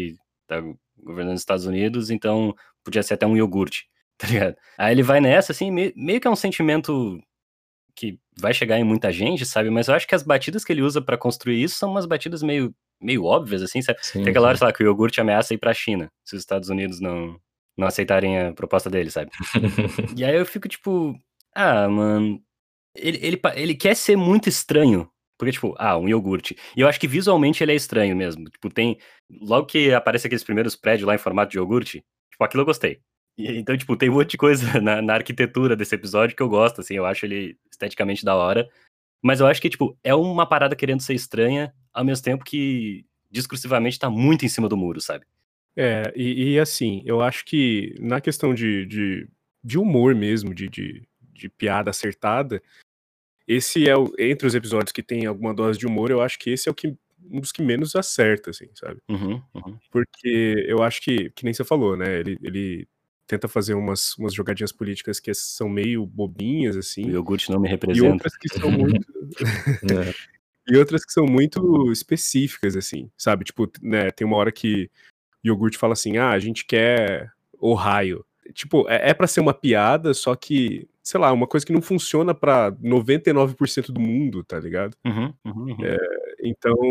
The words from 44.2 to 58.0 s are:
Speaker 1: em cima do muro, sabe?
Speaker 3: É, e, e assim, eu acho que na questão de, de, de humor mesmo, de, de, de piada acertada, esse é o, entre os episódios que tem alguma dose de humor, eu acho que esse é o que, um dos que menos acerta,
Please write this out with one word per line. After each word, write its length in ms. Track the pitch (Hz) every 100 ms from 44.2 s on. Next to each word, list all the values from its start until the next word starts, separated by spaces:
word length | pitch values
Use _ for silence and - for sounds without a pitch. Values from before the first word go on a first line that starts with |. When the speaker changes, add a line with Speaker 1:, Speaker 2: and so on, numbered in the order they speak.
| 139 156
Speaker 1:
em 60 | 123
cima 180 | - 107
do 80 | 101
muro, 240 | 90 80
sabe? 240 | - 73 _ _ _ _ _ -
Speaker 3:
É, 360 | 127 110 107 -
e, 380 | 123 127 135
e 60 | 143
assim, 440 | 151 - 117 98 120
eu 160 | 117
acho 240 | 123 - -
que 480 | 151 127 107 - -
na 200 | 117 131
questão 360 | 160 143 139 120
de, 320 | 113 101 95
de, 400 | 104 101 92 - _ _ _
de 140 | 120 147
humor 380 | 214 135 123 117
mesmo, 360 | 104 110 101
de, 160 | 90 95
de, 400 | - 98 - - _ _
de 160 | - 98
piada 440 | - 104 98 104
acertada, 680 | - 104 - 107 120 123 101 _ _ _ _ _ _ _ _ -
esse 400 | 123 - 165 147
é 80 | 135
o, 140 | 127 -
entre 260 | 120 143 135
os 80 | 117
episódios 360 | 113 110 104
que 100 | -
tem 220 | - 117 110
alguma 280 | 101 113
dose 260 | 107 110 110
de 60 | 120
humor, 240 | 110 117
eu 100 | 127
acho 160 | 123 -
que 120 | 120
esse 180 | 127 -
é 40 |
o 40 | 151
que, 200 | 156 139 _ _ -
um 100 | 139
dos 120 | 139
que 100 | -
menos 340 | 143 120 151
acerta, 540 | 190